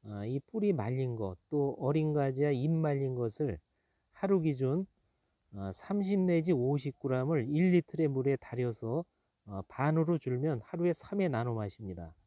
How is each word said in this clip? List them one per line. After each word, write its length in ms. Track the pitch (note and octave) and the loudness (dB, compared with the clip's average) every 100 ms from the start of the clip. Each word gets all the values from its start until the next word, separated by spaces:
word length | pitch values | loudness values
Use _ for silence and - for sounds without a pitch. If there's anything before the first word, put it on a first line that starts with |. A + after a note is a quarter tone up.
아, 200 | G#2 G#2 | -10 -8
이 160 | G#2 C3+ - | -4 -6 -6
뿌리 220 | A3 G#3 | -2 0
말린 440 | E3 G#2+ B2+ B2+ A#2 | 0 0 -2 -2 -4
것, 200 | G2+ F#2 _ | -6 -6 _
또 260 | D3 C#3 - | 0 0 0
어린 360 | C#3 D3+ D#3 | 0 2 2
가지와 380 | D3 C#3 C3 D3 | 2 0 2 0
잎 180 | C3+ D3 | 2 0
말린 440 | E3 D#3 C#3 C3+ | 2 2 0 -2
것을 440 | B2+ A#2 - D3 E2+ _ _ _ _ _ | -2 -4 -2 -4 -4 _ _ _ _ _
하루 280 | - G3 G3 | -8 0 2
기준, 460 | D#3+ C3+ C3 D3+ G3 _ _ _ _ _ _ G2+ | 2 0 0 0 -4 _ _ _ _ _ _ -8
아, 140 | G2 | -8
삼십 480 | F#2 - G3+ F#3+ G3+ | -8 -4 -2 2 2
내지 320 | F#3 E3+ D#3+ | 4 4 4
오십 460 | D3+ B2 C#3+ C#3 - | 2 2 0 -2 -6
그램을 500 | C#3 B2+ C3 D#3+ A#2+ | -2 0 2 0 0
일 240 | D3 F#3 | 2 4
리터의 360 | F3+ - D#3 D#3 | 4 2 0 0
물에 280 | C3+ C3 C3+ | 2 0 0
달여서, 680 | - A#2+ B2 A2+ A2+ C#3 E3+ _ _ _ - | -2 -4 -2 -2 -4 -4 -4 _ _ _ -10
어, 160 | G2 - | -10 -10
반으로 480 | - C#3 D#3+ D#3+ E3+ | -2 2 2 2 0
줄면 460 | - B2 D3+ D3 | 0 -2 0 -2
하루에 300 | - - F3 | -6 -2 0
삼 260 | E3+ - G3+ | 0 -4 -2
회 80 | F#3 | 0
나눠 240 | A#2+ A#2 | 0 0
마십니다. 600 | A2+ G#2 - G#2 E2+ E2 - | -2 -4 -6 -10 -10 -12 -14